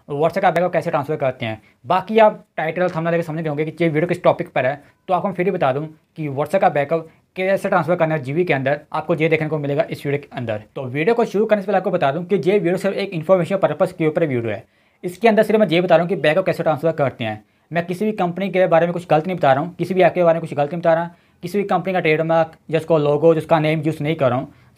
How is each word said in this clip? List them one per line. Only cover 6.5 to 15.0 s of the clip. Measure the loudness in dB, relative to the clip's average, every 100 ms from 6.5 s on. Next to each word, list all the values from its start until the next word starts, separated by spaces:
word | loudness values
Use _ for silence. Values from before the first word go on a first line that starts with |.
| 2
का | 2
बैकअप | 2 0 -2 -6 _ _ -4
कैसे | -2 0 0
ट्रांसफ़र | 0 0 0
करना | 0 -2
है |
जीबी | -4 -2 0
के |
अंदर, | 0 0 -4 -4
आपको | -6 -2 0
ये | 2
देखने | 0 0
को | -4
मिलेगा | -2 -2 -2
इस | -4 -4
वीडियो | -4
के | -6 -10
अंदर। | -6 -8 -8 -12
तो | -8
वीडियो | -2 0 0
को | 0
शुरू | 0 0
करने | 0
से | 0
पहले | -2
आपको | 0
बता | 0 0
दूं | -2
कि | -2 -2
ये | 2
वीडियो | 0 0 -2
सिर्फ | -2 -4
एक | -6
इन्फॉर्मेशन | -4 0 2 2 2
पर्पस | 2 2 -2
के | 0 0
ऊपर | 0 0
वीडियो | -2 -4
है। | -6 -12 _ _ _